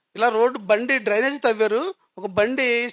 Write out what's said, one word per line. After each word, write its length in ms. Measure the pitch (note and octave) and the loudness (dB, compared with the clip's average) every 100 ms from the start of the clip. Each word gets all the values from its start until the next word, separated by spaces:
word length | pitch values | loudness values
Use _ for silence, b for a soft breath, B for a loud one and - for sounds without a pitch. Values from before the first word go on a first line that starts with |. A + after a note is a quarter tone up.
| _ G3 | _ -2
ఇలా 120 | A#3 | 0
రోడ్డు 300 | A3 A#3+ B3+ | 2 0 0
బండి 400 | G3 G#3+ B3 C4+ | 0 0 2 -2
డ్రైనేజ్ 440 | G#3+ G#3 C4+ C#4 | 0 0 0 0
తవ్వారు, 520 | A#3+ G#3+ G#3+ A3 F4 - _ - | 0 2 0 0 -4 -10 _ -12
ఒక 80 | G3 | -6
బండి 360 | F#3+ A3 C4 B3+ A#3 A#3+ | 0 0 0 0 0 -2